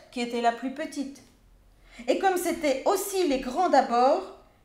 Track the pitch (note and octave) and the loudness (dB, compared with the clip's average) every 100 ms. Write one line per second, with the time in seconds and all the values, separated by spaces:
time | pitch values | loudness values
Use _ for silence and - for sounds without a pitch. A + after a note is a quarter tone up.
0 | - B3 A#3+ A#3+ A#3 A#3 C4 C4 D#4 D4 | -12 -8 -4 -2 0 -2 -6 -8 -8 -8
1 | C4+ - - _ _ _ _ _ - - | -10 -12 -20 _ _ _ _ _ -20 -6
2 | - F4 F#4+ F#4 E4+ - D4+ B3+ - F#4+ | -2 0 0 0 -2 -2 -2 0 0 0
3 | - F#4+ E4 C4 B3+ C4+ F4 C#4 - A#3 | 0 -2 0 0 -2 0 4 4 4 4
4 | C4 F4 - - _ _ | 4 4 -2 -14 _ _